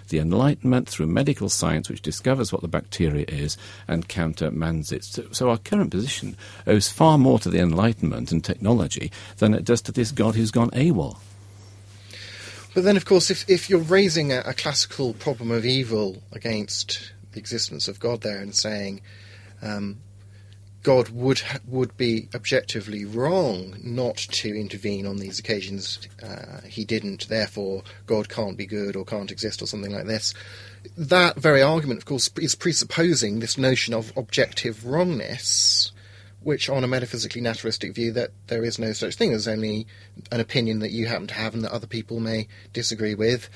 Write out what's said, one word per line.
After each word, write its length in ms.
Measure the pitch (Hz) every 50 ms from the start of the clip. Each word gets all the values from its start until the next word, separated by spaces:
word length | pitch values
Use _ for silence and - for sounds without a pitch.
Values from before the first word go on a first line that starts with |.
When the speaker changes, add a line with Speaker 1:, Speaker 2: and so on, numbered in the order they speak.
| - -
Speaker 1:
the 100 | - 76
Enlightenment, 680 | 78 82 87 110 131 143 147 - - 127 127 127 127 -
through 180 | - - 80
medical 420 | 80 90 110 139 151 143 - 104 95
science, 400 | - - - 82 80 78 - -
which 120 | - -
discovers 500 | - 76 76 - - 127 131 135 113 -
what 100 | - -
the 60 | -
bacteria 580 | 82 80 78 - - - - 87 78 73 73 73
is 280 | - 76 69 71 76 - - - - - - -
and 200 | - 82 85 87
countermands 840 | - - 90 82 80 80 - 82 76 - 78 80 82 82 78 73 -
it. 120 | 73 - -
So, 220 | - - - - -
so 180 | - - 131 123
our 60 | 117 104
current 320 | - - 208 208 180 -
position 460 | - 92 117 139 - - - 101 95 - - - - - -
owes 240 | - 107 104 - -
far 300 | - - 160 160 156 147
more 180 | 131 135 127 110
to 100 | - 87
the 100 | 87 87
Enlightenment 720 | 90 85 80 87 104 117 110 - - 80 - - - -
and 120 | 85 80 -
technology 680 | - 90 - - 104 123 110 82 71 - - - 90 - - - - -
than 160 | - 110 107 107
it 100 | - -
does 180 | 117 120 117 -
to 80 | -
this 200 | - 127 117 110
God 220 | - - 107 113 107
who's 160 | 113 113 107
gone 200 | - 120 117 120
awol. 460 | - 123 143 175 151 92 73 64 - - - - - - - - - - - - - - - - - - - - - - - - - - - - - - - - -
Speaker 2:
But 80 | 185 180
then, 140 | 202 202
of 80 | 190 -
course, 260 | - 202 175 - -
if, 180 | - - - -
if 200 | 185 165 - -
you're 100 | 196 165
raising 540 | 165 160 180 196 202 180 151 165 151 143 131
a, 80 | 127 -
a 80 | 120 131
classical 600 | - - 156 139 - - - - - 139 123 110
problem 360 | 107 - 151 135 113 120 113
of 160 | 117 117 110
evil 560 | 123 131 135 131 113 113 107 104 95 92 101 - - -
against 800 | 104 - 117 110 107 104 - - - - - - - - - - - - -
the 80 | - 110
existence 480 | 104 - 117 117 - - - - -
of 140 | - 98 -
God 180 | - 120 120 113
there 180 | 110 107 104 98
and 140 | 101 101 101
saying, 460 | - - 110 107 104 101 98 98 98 - - - - - - - - - - - -
um, 360 | - 107 107 101 101 101 101 - - - - - - - - - - - - - - - - - -
God 240 | 147 135 127 117 110
would 300 | 113 120 123 135 135 -
ha-, 180 | - - 135 - -
would 300 | 127 127 131 127 113 101
be 320 | 104 123 117 113 113 107 - -
objectively 680 | 113 104 - 135 127 - - - 117 98 107 107 104 101
wrong 720 | 101 107 117 127 156 180 190 170 127 98 90 92 95 101 104 -
not 340 | 120 120 127 123 120 107
to 320 | - - - - - - 110 104
intervene 520 | 107 107 98 - 101 - 104 101 98 98
on 100 | 98 98
these 220 | 101 95 95 92 -
occasions. 600 | - - 110 101 95 95 98 98 92 - - - - - - -
Uh, 400 | 113 104 95 95 - - 95 98 -
he 180 | 101 104 117 107
didn't, 420 | 101 113 110 104 101 98 95 -
therefore 540 | - 110 110 104 98 - 104 101 98 98 95 92 - - - -
God 240 | - 117 107 104 -
can't 260 | - 120 110 98 92
be 120 | 104 101
good 280 | 95 107 104 101 101 95
or 80 | 95 92
can't 280 | - 113 104 101 95
exist 320 | 98 104 110 107 - - 98
or 20 |
something 260 | 95 - 107 101 98
like 140 | 101 101 -
this. 280 | 101 110 107 - - - - - - - - - - - - - - -
That 420 | 175 156 135 180 180 175 170 -
very 260 | 143 135 160 143 135 135
argument, 340 | 147 160 165 147 139 117
of 80 | - -
course, 240 | - 143 123 - - -
is 160 | 151 156 139 -
presupposing 840 | - - 180 151 - 123 110 - 165 165 180 156 117 117 104 101 113
this 180 | 113 110 -
notion 380 | 139 131 131 131 - - 113 113
of 180 | 113 113 110 -
objective 720 | 127 117 - - - 123 - - - - 117 107 107 110
wrongness, 1080 | 123 135 165 180 180 165 113 - - 113 127 - - - - - - - - - - - - - - - - - - - - -
which 260 | 147 147 135 - -
on 140 | 139 135 127
a 40 |
metaphysically 540 | 123 131 131 123 117 - 117 113 117 - 120
naturalistic 540 | 120 117 113 - - 113 110 - - - 104
view, 160 | - 117 117
that 180 | 110 120 120 - - - -
there 180 | - 120 113 117
is 140 | 117 110
no 160 | - 113 110 107
such 220 | - 117 92 -
thing. 160 | - 233 185
There's 160 | 120 107 104
only 400 | 113 107 110 110 107 107 107 107 - - - - - - - - -
an 80 | 127 117
opinion 380 | 113 - - 135 117 113 110 107
that 100 | 107 107
you 160 | - 113 113
happen 180 | 117 117 87 92
to 80 | 104 -
have 220 | - 110 110 107
and 80 | 117 110
that 80 | - -
other 140 | 117 117
people 320 | 107 - 113 107 - 117 117
may 280 | 113 113 113 110 107 - - - - - -
disagree 420 | 120 117 - 117 107 110 107 107
with, 340 | 98 110 113 127 120 - - -